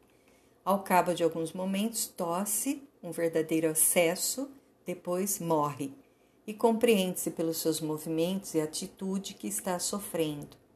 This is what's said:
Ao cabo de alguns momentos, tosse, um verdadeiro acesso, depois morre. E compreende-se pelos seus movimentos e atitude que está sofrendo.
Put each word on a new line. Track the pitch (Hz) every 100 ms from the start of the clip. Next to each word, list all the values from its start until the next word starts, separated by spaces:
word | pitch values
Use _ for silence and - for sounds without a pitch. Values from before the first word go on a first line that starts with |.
| _ _ _ _ _ _
Ao | 180 196
cabo | - 180 175
de | 170
alguns | 165 165 160
momentos, | 185 190 196 226 226 -
tosse, | - 175 175 208 - 269 294 - _
um | 175
verdadeiro | 165 165 165 160 160 160
acesso, | 156 - 185 165 185 - - 277 - _ _ -
depois | 180 180 180 196 -
morre. | 165 156 147 131 135 - - _ _ _ -
E |
compreende-se | 214 240 220 240 208 180 180 -
pelos | - 165 160
seus | 165 156
movimentos | 156 151 165 160 170 190 -
e | 160
atitude | 156 - 185 - 190 196 196
que | - 208
está | - 190 175
sofrendo. | - 208 - 170 156 147 - - _